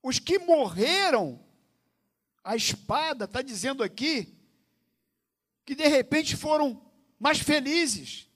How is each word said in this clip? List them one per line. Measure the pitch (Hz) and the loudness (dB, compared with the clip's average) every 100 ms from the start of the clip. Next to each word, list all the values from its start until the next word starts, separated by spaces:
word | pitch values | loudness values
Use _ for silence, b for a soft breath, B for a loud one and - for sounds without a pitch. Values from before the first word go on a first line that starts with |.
os | 262 247 | -2 -4
que | - 381 | 0 0
morreram | 349 320 220 170 254 381 381 254 160 120 _ _ _ _ _ _ _ _ _ _ | 4 4 4 0 2 2 2 2 0 -8 _ _ _ _ _ _ _ _ _ _
à | 185 226 | -6 -2
espada, | - - - 240 320 269 196 | -2 -4 -2 -2 -2 -4 -6
tá | 247 | -8
dizendo | 269 208 233 269 | -8 -6 -6 -4
aqui, | 208 - 285 285 165 _ _ _ _ _ _ _ _ _ _ _ _ _ - | -6 -2 -2 -2 -6 _ _ _ _ _ _ _ _ _ _ _ _ _ -12
que | |
de | 277 302 | 0 4
repente | 269 - 302 311 - | 4 2 0 0 -4
foram | 311 302 285 220 _ _ _ _ | 0 2 2 -2 _ _ _ _
mais | 262 302 | 0 0
felizes | - 294 269 330 311 202 127 - - | 2 0 2 0 0 -4 -10 -16 -18